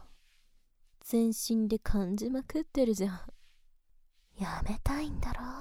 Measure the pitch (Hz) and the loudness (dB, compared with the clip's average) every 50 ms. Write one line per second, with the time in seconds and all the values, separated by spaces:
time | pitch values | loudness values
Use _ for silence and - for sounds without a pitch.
0 | - - - - _ _ _ - - _ _ _ _ _ _ _ _ - _ - | -6 -10 -20 -20 _ _ _ -20 -20 _ _ _ _ _ _ _ _ -20 _ -18
1 | - - 240 233 226 226 220 - - - 226 220 220 208 220 220 - - - 202 | -6 0 2 2 4 2 0 0 -2 0 0 2 2 0 0 0 2 4 4 4
2 | 196 175 202 208 214 240 262 262 262 - - 311 320 - - 277 254 226 214 190 | 4 0 -2 -2 -2 -2 -4 -4 -4 -4 -4 -4 -4 0 2 4 4 4 4 2
3 | 185 202 185 180 - - - - - - - - - - - _ _ _ - - | 0 -2 -2 -6 -10 -12 -14 -16 -20 -20 -20 -20 -20 -20 -20 _ _ _ -20 -20
4 | - _ _ _ _ _ - - 190 165 160 165 - - 214 - - - 277 294 | -20 _ _ _ _ _ -10 -8 -6 -4 -2 -2 -2 -2 -2 0 0 0 0 0
5 | 302 294 285 - 233 247 240 247 247 247 254 269 | -2 -4 -2 -2 -2 -2 -2 -4 -6 -8 -10 -10